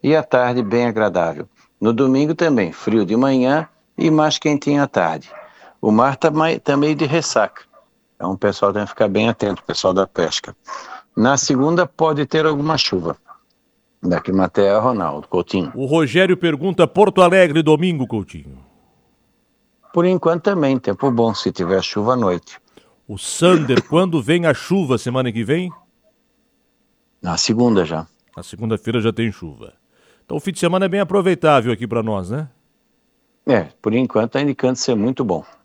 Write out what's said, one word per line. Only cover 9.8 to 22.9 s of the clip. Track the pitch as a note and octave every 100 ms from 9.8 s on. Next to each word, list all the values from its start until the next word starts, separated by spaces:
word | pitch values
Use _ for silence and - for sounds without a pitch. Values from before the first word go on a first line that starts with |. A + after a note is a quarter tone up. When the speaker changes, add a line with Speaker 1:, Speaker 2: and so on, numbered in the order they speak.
| F#2+
Speaker 1:
da | F#2 F#2+
pesca. | - E2 - - - - - - - _ -
Na | A2+ C#3
segunda | - C3+ C#3+ E3+ F3
pode | - D#3+ D3+ C#3+
ter | D#3+ D#3
alguma | D3 D3 D#3
chuva. | - F#2+ E2 - _ - _ _ _ _ _ _
Da | F2+ F2
Climatea, | - F#2+ F#2 - G2 G#2
Ronaldo | A#2 A#2 E2+ D2 -
Coutinho. | - F2 F#2+ E2+
Speaker 2:
O | - C3
Rogério | D#3+ D3+ C#3 F#3 F3+
pergunta, | E3+ D3 E3+ E3+ E3
Porto | - G#3 F#3+
Alegre, | F3+ F#3+ F3+ D3
domingo, | D#3 D3+ F3+ E3 B2
Coutinho. | A2 F#2+ E2+ C#2 C2 C2+ _ _ _ _ _ _ _ _ _ _ _ _
Speaker 1:
Por | - F3
enquanto | F#3 E3 E3+
também, | G3+ G3 C#3+ C3+
tempo | G#2+ G2+ C#3
bom, | A#2+ A#2
se | G#2 -
tiver | - F2 F#2+
chuva | F2+ - G#2+
à | B2
noite. | G#2 F2 - - _ _ _